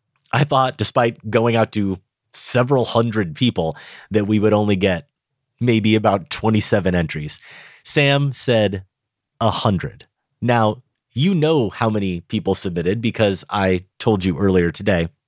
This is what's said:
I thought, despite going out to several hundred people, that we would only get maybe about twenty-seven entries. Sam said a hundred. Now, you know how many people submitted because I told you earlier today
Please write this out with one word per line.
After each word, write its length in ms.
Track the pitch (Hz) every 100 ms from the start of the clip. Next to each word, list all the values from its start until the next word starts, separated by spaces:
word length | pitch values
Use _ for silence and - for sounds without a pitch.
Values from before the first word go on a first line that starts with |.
| _ _ _
I 120 | 120
thought, 320 | 143 135 131 -
despite 520 | 107 - 120 117 107
going 260 | 113 117 113
out 160 | 110
to 260 | - 98 92 _ _ _
several 500 | - - 120 123 139
hundred 500 | 113 117 117 110 92
people, 420 | 76 123 - 80 76 - - -
that 160 | 107 104
we 120 | 107
would 140 | 104
only 240 | 104 104 98
get 320 | 95 87 - _ _ _ _ _
maybe 340 | 123 113 107 107
about 340 | 107 98 82
twenty-seven 640 | - 110 107 - 107 92
entries. 460 | 90 80 78 73 - - - - -
Sam 500 | - - 143 143 143
said 520 | 123 - 117 104 95 95 _ _ _ _ _
a 100 | 113
hundred. 560 | 92 117 92 69 - - _ _ _
Now, 420 | 120 120 110 107 _ _ _
you 220 | 120 170
know 360 | 185 151 160 110
how 200 | - 117
many 300 | 107 98 87
people 340 | - 110 -
submitted 460 | 95 101 87 85 110
because 440 | 113 - 107 95 -
I 340 | 101 98 92 92 _
told 260 | - 107
you 140 | 92 76
earlier 320 | 101 92 85
today 380 | 80 101 90 82 -